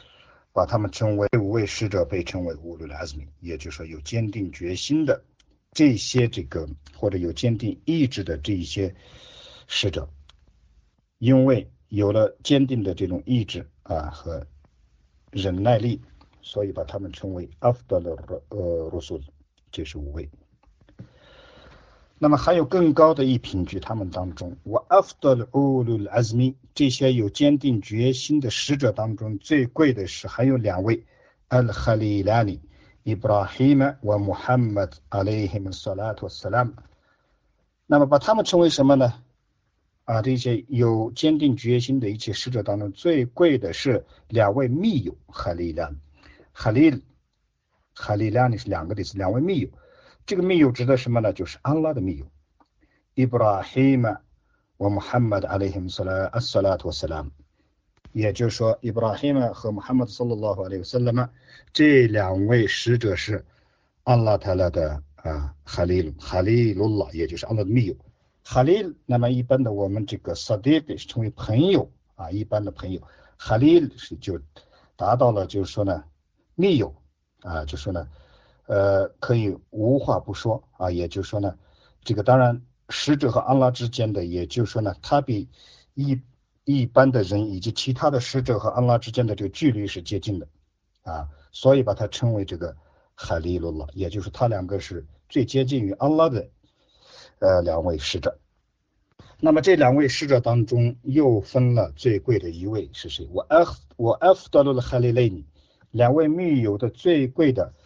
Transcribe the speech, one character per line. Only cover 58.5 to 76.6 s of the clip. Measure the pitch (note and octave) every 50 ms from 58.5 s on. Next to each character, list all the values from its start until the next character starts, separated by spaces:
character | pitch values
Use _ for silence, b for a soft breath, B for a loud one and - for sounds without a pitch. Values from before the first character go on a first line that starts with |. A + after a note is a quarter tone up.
| -
说， | - A#2+ A2+ A2 -
Ibrahim | - A#2+ G#2+ A#2 A2+ A2 G2+ - - C#3+ C#3+ C3+ B2 A2+ F#2+
和 | - - A2
Muhammad | G#2+ G2+ - - B2+ B2+ B2
صلى | G#2+ - - B2 A#2+ A#2
الله | G#2 G#2+ G#2+ G2 - F#2+
عليه | F#2 G2 F#2
وسلم | F2 - - B2+ B2 A#2+ A#2 B2 B2 B2 b b b b b b b b -
这 | - D3+ D3+ C#3+ C3 B2
两 | G#2+ G#2+ G#2+ G2 F#2 F#2+ F#2+ G2
位 | G#2+ B2 A#2+ A2
使 | F#2+ - - - A#2 A#2+
者 | A#2 A#2 G#2+ F#2
是 | E2 - - G#2+ F#2 - - _ _ _ _ _ _ _ _ _ _ _
安 | B2 B2 A#2 A2+
拉 | A2 G#2 F#2+
塔 | - G2+ F#2
拉 | F#2 F#2+ F2
的， | D#2 F2+ D#2+ D2+ D2+ D2 - - _
啊， | - - D#2+ D#2 D2+ D2 C#2 - - _
Khalil，Khalilullah， | - - F#2 F2 F2 F2+ F#2 E2+ D2+ D2 - - - F#2 F2+ F#2 G#2 A#2 A#2+ A#2 A2+ G2 F#2 G#2 A2 G#2+ G2+ F#2 - -
也 | D#2+ E2
就 | D#2+ E2+
是 | E2+ -
安 | - A2+
拉 | G#2+ G2+
的 | F#2
密 | A2 B2+ A2+
友。 | F2+ - - - - _ _ _ _ _ _ _
Khalil， | - - C3+ C3 D3 F3+ A3 G#3 F3 D3 - _
那 | - B2 A#2+
么 | A#2+ A#2+
一 | B2+ B2 B2
般 | - C3+ C3+ C3+
的 | A2 G2+
我 | G2+ G2+ F#2+
们 | G2+ A2 G#2
这 | - G#2+ F#2+
个 | - - G2
Sadiq | - - - A2+ G2+ F#2 C#3 D#3 D#3+ D#3 - F#2+
是 | - -
称 | - - B2 A2+
为 | G#2
朋 | - - - - G#2+ A#2+ D#3
友， | F#3+ G3 D3+ - - - _ _ _ _
啊， | - - F2
一 | F#2 G#2 G#2+
般 | - - G#2 G#2
的 | G2
朋 | - - - F#2+ F#2
友。 | F2 b b b b b b b _
Khalil | - - A2 A2+ B2+ D3+ E3+ F3 D#3 - - -
是 | - - A2+
就 | - - - F2+ D#2 C#2+ - _ b b b b b b b b
达 | - F2 G2 A#2
到 | B2+ C3+ B2 A2
了， | G2+ F#2
就 | E2+ - G2+ F#2+
是 | -
说 | - - G2+
呢， | G2 F2+ D#2 - - _ _ _ _ _ _ _ _ _
密 | -